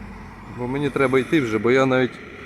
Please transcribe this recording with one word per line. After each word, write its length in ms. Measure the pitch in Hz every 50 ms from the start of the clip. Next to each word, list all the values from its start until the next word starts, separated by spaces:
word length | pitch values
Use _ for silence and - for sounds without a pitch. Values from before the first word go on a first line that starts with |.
| - - - - - - - - - - 101 110
Бо 100 | 123 120
мені 220 | 131 143 147 139
треба 280 | 120 143 139 127 127 131
йти 220 | 123 107 - 160
вже, 180 | 131 113 107 110
бо 120 | 104 117
я 160 | 127 135 135
навіть 340 | 135 127 127 127 120 - - - - - - -